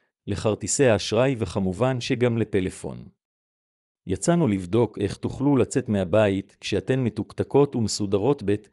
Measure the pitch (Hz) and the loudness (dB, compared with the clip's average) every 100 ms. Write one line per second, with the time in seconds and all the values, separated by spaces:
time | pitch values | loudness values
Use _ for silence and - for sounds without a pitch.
0 | _ _ - 101 113 101 101 - 131 101 | _ _ -8 -4 -2 -2 -2 2 4 4
1 | - 110 131 123 110 - 95 92 131 127 | 2 0 2 0 -4 -2 -2 0 -2 -2
2 | 120 120 123 113 107 101 92 - - 60 | -4 0 0 0 0 -2 -2 -6 -12 -14
3 | - _ _ _ _ _ _ _ _ _ | -18 _ _ _ _ _ _ _ _ _
4 | - 92 - 170 139 98 90 110 113 - | -8 -2 0 2 2 0 0 0 0 -2
5 | 101 - 120 - 135 139 107 135 120 104 | -6 -4 -8 -2 2 2 2 -2 0 -2
6 | 92 101 107 98 - _ - 98 - 131 | 2 2 2 0 -4 _ -4 -2 0 -2
7 | 120 - - - 98 135 143 127 110 - | -2 -4 -6 -6 0 2 2 2 -2 -2
8 | 101 101 110 143 98 104 - | 0 0 0 0 -2 -2 -6